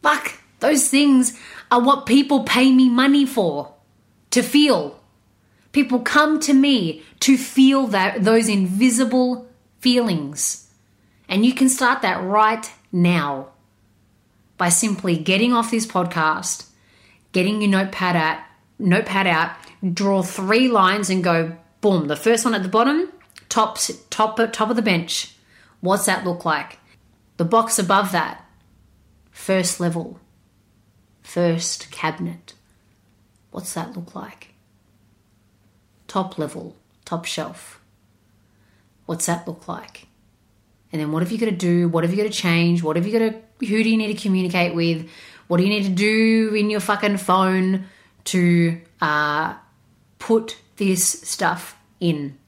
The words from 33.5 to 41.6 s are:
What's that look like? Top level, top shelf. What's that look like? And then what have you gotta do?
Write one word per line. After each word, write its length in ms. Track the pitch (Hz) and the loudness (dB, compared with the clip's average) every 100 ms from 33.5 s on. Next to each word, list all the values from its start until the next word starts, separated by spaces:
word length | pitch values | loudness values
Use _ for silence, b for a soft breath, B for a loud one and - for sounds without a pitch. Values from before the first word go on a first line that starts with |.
What's 240 | - 180 | -14 -10
that 200 | - 160 | -10 -10
look 200 | 180 170 | -12 -14
like? 400 | 190 - - - _ _ _ _ _ _ _ _ _ _ _ _ _ _ _ _ | -16 -18 -20 -20 _ _ _ _ _ _ _ _ _ _ _ _ _ _ _ _
Top 300 | 196 185 - | -6 -6 -6
level, 380 | 151 165 170 - _ _ | -8 -10 -18 -20 _ _
top 220 | - 170 170 | -10 -10 -8
shelf. 560 | - 151 170 - - _ _ _ _ _ _ _ _ _ _ _ _ | -10 -10 -14 -20 -20 _ _ _ _ _ _ _ _ _ _ _ _
What's 220 | - 165 - | -12 -8 -4
that 200 | 170 - | -6 -6
look 220 | 165 - | -16 -14
like? 380 | - - - _ _ _ _ _ _ _ _ _ | -14 -14 -20 _ _ _ _ _ _ _ _ _
And 100 | 160 | -8
then 100 | 151 | -4
what 100 | 156 | -4
have 100 | 175 | -4
you 60 | 220 | -2
gotta 140 | 220 | -4
do? 360 | 180 | -2